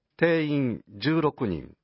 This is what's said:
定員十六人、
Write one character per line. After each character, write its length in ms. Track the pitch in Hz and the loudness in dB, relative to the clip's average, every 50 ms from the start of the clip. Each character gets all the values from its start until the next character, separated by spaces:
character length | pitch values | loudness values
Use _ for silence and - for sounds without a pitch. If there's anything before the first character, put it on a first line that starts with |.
| _ _ _ | _ _ _
定 280 | - 165 170 165 160 151 | 0 2 2 2 2 0
員 380 | 147 147 143 135 120 104 - _ | 0 0 0 0 0 -2 -6 _
十 320 | - 107 101 104 147 160 165 | -16 -14 -4 -2 0 0 2
六 280 | 151 143 - - 127 | 0 0 -2 -2 -4
人、 280 | 101 82 73 62 - - _ | -4 -4 -4 -8 -14 -20 _